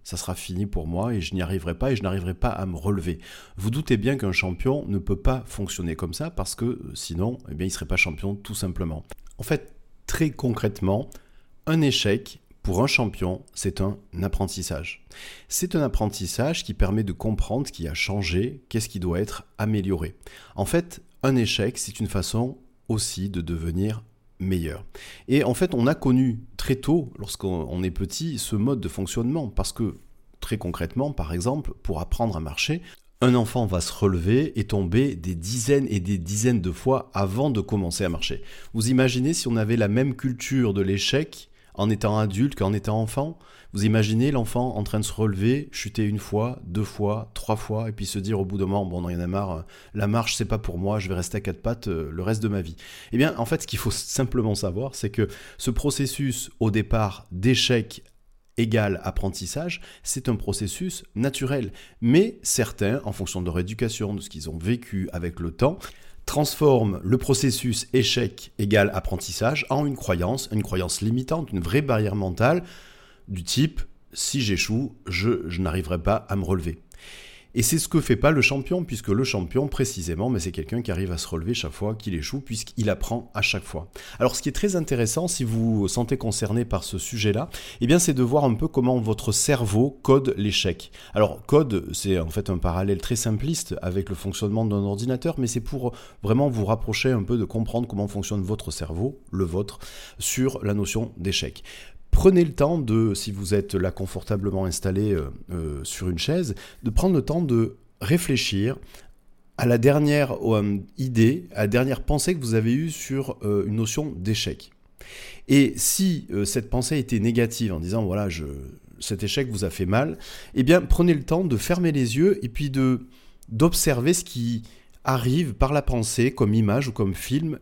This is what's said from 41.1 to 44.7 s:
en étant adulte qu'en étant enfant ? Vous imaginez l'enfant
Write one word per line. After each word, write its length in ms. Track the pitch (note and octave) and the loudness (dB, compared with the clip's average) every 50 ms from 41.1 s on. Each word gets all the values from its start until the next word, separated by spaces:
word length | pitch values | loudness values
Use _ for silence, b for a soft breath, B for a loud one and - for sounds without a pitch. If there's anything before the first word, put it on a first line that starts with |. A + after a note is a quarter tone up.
| - C#3 D#3 - - - - b b b b b b | 0 0 0 -4 -8 -16 -20 b b b b b b
en 140 | - G2+ A2 | 0 0 2
étant 300 | G#2+ G#2 - G#2 G#2+ G#2+ | 2 2 0 0 2 2
adulte 340 | G#2+ G#2 F#2+ G2+ B2+ C#3+ - | 0 0 2 0 0 0 0
qu'en 180 | - G2 G2 | 0 0 0
étant 300 | G#2+ G2+ - G#2+ G#2+ A2+ | 0 0 -2 -2 0 0
enfant ? 380 | A2 A2 - C3+ C#3+ D#3+ E3 B B B B B B B | -2 -2 -2 -4 -4 -4 -6 B B B B B B B
Vous 120 | - G2+ G#2 | -2 2 2
imaginez 460 | A2 A2 A2+ G#2+ G#2 A2 A2+ B2 D3 | 4 4 4 4 4 4 2 2 2
l'enfant 460 | C#3 B2+ A2+ A2 - B2 B2 B2+ | 2 0 0 0 0 -2 -2 -2